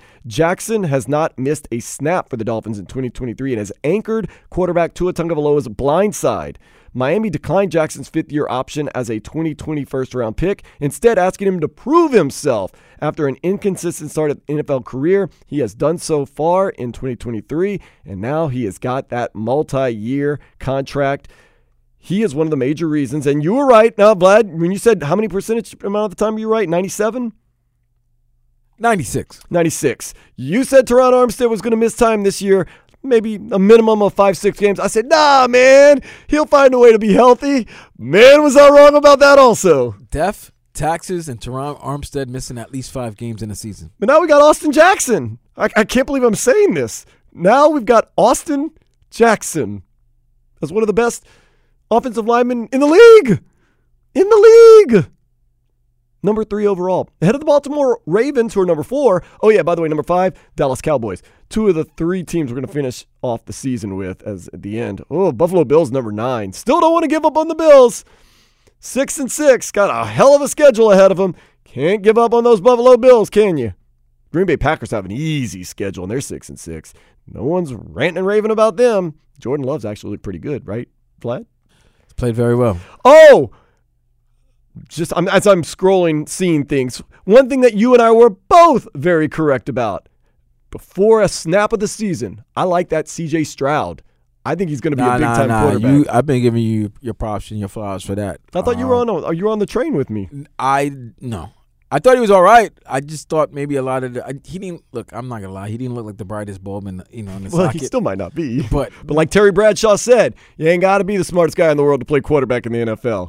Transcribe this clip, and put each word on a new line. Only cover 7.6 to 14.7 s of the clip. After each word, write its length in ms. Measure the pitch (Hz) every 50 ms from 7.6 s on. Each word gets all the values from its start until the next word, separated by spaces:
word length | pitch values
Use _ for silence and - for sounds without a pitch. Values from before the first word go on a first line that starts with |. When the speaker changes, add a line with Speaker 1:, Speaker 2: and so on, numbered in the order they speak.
| 202 185
Speaker 1:
Jackson's 380 | 139 165 156 151 - 156 131 -
fifth-year 360 | - 160 156 - 143 151 143 -
option 420 | 113 127 135 - - 147 147 - -
as 160 | 127 123 104
a 100 | 113 107
twenty 360 | - - - 151 165 160 147
twenty 280 | - - 156 156 147 131
first-round 540 | - - 131 131 - - 127 117 110 107 -
pick, 260 | 160 190 202 - - - _ -
instead 380 | 147 143 - - - 233 226 185
asking 300 | 180 190 185 - 196 196
him 120 | 185 175
to 60 | 143 139
prove 440 | - _ - 226 302 349 339 311
himself 600 | 262 208 156 135 - - - 147 120 104 95 90 _ _ _ _ _ -
after 280 | 147 151 156 - 151 139
an 100 | 131 -
inconsistent 720 | - 175 202 160 - 202 185 - - 175 165 - 151 147
start 180 | - 156 156 147
of 100 | 135 - _ -
N 120 | 151 151
F 100 | 147
L 120 | -